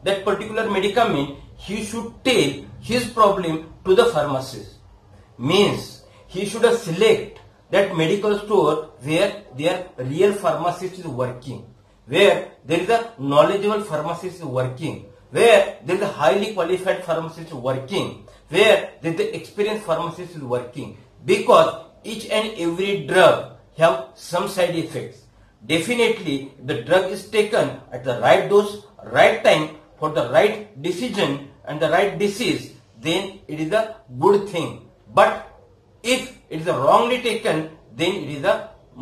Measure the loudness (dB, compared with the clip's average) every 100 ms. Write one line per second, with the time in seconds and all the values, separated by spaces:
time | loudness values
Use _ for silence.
0 | -4 -2 -2 -4 -4 -4 -2 -2 0 2
1 | 2 0 -4 -8 -20 -18 -10 -8 -8 -10
2 | -10 -4 0 2 0 -4 -12 -14 -4 -4
3 | -2 2 4 4 -2 -4 -8 -6 2 4
4 | 4 2 -2 -4 -6 -14 -18 -20 _ -20
5 | _ -20 _ -6 0 4 4 0 -8 -18
6 | -20 -20 -14 -8 -6 2 2 2 -2 2
7 | 4 4 0 -14 -20 _ _ 0 2 0
8 | 0 0 0 -2 0 2 2 0 -4 -10
9 | -2 0 0 -2 -12 -4 -2 -2 -6 -10
10 | -4 2 2 2 -2 -2 -2 -4 -8 -10
11 | -8 -6 -6 -6 -14 -14 -16 _ _ _
12 | -2 4 6 4 -2 -12 -4 -2 2 0
13 | 0 -8 2 4 4 2 -2 -2 -4 -6
14 | -6 -8 -10 -10 -6 -4 -4 -6 -8 -10
15 | -14 -20 _ 2 6 6 4 -4 -4 -4
16 | -4 0 2 2 0 -4 -2 -2 -2 -4
17 | -4 -4 -6 -12 -14 -8 -4 -4 -4 -6
18 | -6 -10 -20 -20 -2 4 6 4 0 -8
19 | -6 -4 -4 -6 -8 -4 -4 -4 -4 -4
20 | -4 -8 -14 -12 -4 -4 -4 -12 -14 -16
21 | _ _ 0 2 6 6 6 0 -14 _
22 | -12 -10 -6 -4 -4 -4 -4 -2 -2 -4
23 | 0 6 6 6 -4 -18 _ 0 2 2
24 | -6 -16 -8 -6 -4 -2 -2 -2 -6 -8
25 | -12 -16 _ _ _ _ -4 -2 0 0
26 | 0 0 -4 -6 -8 -12 -8 -6 0 2
27 | 2 -6 -4 -2 0 0 0 -4 -14 -8
28 | -6 0 4 4 4 2 2 -4 -18 -20
29 | -2 4 4 4 2 2 0 -10 -20 -8
30 | -4 -2 2 4 4 0 -12 -8 -6 -4
31 | -4 -2 -2 -4 -10 -16 -10 -4 0 2
32 | 2 0 -2 -2 -4 -4 -8 -20 _ -10
33 | -4 -4 -4 -12 -12 -8 -2 -2 -2 -8
34 | -16 0 2 4 0 -6 -6 -10 -20 _
35 | -2 4 4 2 -10 -20 _ _ _ _
36 | -2 -2 -2 -16 -12 -6 -4 0 4 4
37 | 4 -2 -2 -2 -2 -2 -4 -12 -16 -4
38 | -4 -2 -6 -4 0 -2 -4 -20 _ -18